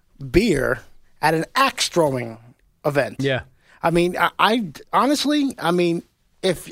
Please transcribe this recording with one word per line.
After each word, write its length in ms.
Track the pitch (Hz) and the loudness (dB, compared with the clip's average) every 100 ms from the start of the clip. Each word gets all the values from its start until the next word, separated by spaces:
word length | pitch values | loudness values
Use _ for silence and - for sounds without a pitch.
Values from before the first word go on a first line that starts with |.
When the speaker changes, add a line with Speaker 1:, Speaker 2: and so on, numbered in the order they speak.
| _ - 139 | _ -16 -2
Speaker 1:
beer 480 | 165 233 139 120 127 - - - - | 2 2 2 -2 -4 -8 -20 -20 -2
at 120 | 156 160 | 0 0
an 100 | 165 - | 0 0
axe 320 | 277 - - | 0 0 -2
throwing 480 | 170 151 127 117 113 120 _ _ _ | 0 0 0 -6 -12 -20 _ _ _
event? 340 | 151 143 113 107 | -2 0 -2 -2
Speaker 2:
Yeah. 220 | 135 127 - _ _ _ | -2 -2 -6 _ _ _
Speaker 1:
I 80 | 170 | 0
mean, 260 | 170 175 180 | 2 2 2
I, 140 | 170 - | 0 2
I 280 | 185 240 180 - - | 2 2 -4 -10 -4
honestly, 640 | 180 247 285 277 302 277 - | 0 2 0 0 0 -2 -2
I 100 | 160 | 0
mean, 300 | 180 175 170 - _ _ _ | 2 2 -2 -6 _ _ _
if 280 | 190 170 - | -4 -4 -4